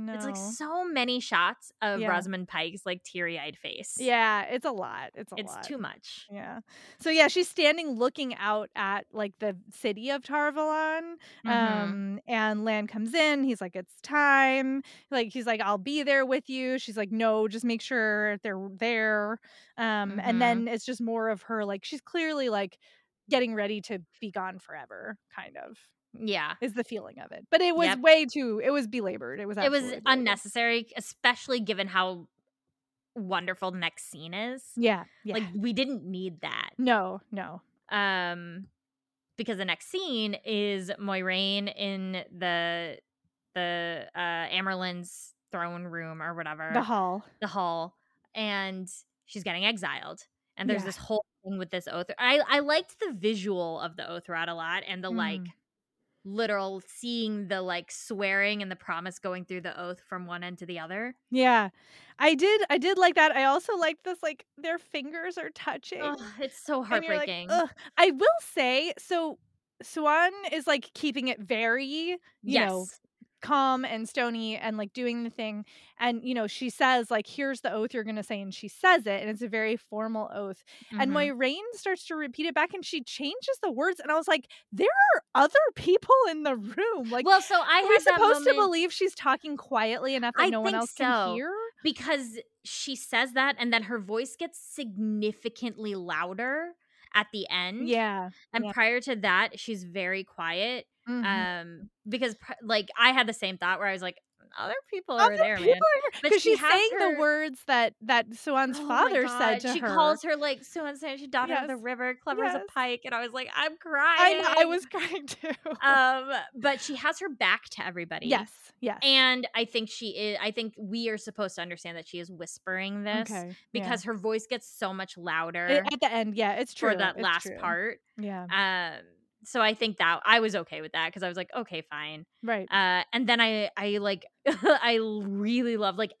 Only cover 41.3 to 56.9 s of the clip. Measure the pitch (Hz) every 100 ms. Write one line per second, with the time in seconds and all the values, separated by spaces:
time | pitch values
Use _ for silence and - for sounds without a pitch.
41.3 | 185 196 202 202 - 202 190 190 185 -
42.3 | 175 180 170 170 170 165 - _ _ _
43.3 | _ _ 180 175 175 170 165 104 - 175
44.3 | 165 165 185 190 185 185 175 175 - -
45.3 | _ _ 185 170 175 175 165 160 160 160
46.3 | 170 160 156 160 196 226 220 185 190 -
47.3 | _ 208 202 180 165 170 _ _ _ _
48.3 | 220 214 202 190 185 185 - _ _ _
49.3 | 208 196 170 202 220 151 139 143 - -
50.3 | _ _ - 196 202 190 - - 214 -
51.3 | _ 190 196 180 185 - 175 180 - 269
52.3 | 285 285 285 285 311 359 - 403 208 208
53.3 | 214 196 185 165 165 170 165 - 175 175
54.3 | 165 170 170 165 185 - 185 185 180 160
55.3 | 190 180 - _ _ _ _ _ _ 196
56.3 | 208 226 202 196 190 -